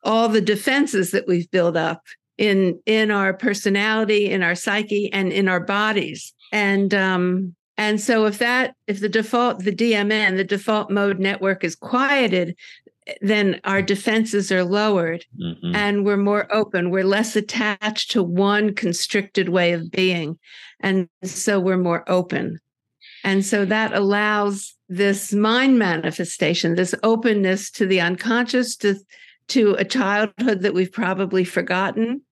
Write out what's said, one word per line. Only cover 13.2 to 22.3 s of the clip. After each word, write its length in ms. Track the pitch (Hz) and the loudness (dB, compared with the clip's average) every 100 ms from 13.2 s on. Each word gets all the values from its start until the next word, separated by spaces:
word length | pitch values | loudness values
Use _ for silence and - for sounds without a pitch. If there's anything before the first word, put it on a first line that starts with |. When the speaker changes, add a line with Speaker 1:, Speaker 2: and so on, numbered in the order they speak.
Speaker 1:
then 380 | 202 214 202 175 | 0 2 2 0
our 160 | - 196 | -2 -2
defenses 680 | 190 196 220 220 220 202 196 | 0 -2 0 0 0 0 0
are 120 | 185 | 0
lowered 600 | 180 202 214 196 165 170 - - | 0 0 2 2 0 -4 -10 -12
Speaker 2:
Mm-hmm. 340 | 170 165 170 | -10 -8 -4
Speaker 1:
and 300 | 185 208 202 | -2 0 0
we're 120 | 202 202 | 0 2
more 360 | 202 208 208 | 2 0 0
open. 360 | 214 208 185 175 | -2 0 -2 -2
We're 140 | 190 | 0
less 320 | 190 202 226 214 | 0 0 0 -2
attached 760 | 208 226 214 196 214 214 - | -4 -2 -2 -2 -4 -4 -2
to 120 | 240 | -2
one 520 | 175 175 196 208 214 | 0 2 2 2 0
constricted 720 | 202 185 170 - 208 196 - 185 | 0 -4 -4 -2 -2 -2 -2 0
way 240 | 180 175 | 2 2
of 180 | 170 165 | 0 -4
being. 480 | 190 185 175 156 165 _ - - _ | 0 0 0 -4 -8 _ -20 -20 _
And 280 | 196 190 175 _ | 0 0 0 _
so 360 | 185 - - 202 | -12 -6 -2 0
we're 180 | 185 185 | 2 0
more 260 | 175 170 - | 0 -2 0
open. 480 | 180 175 | 0 0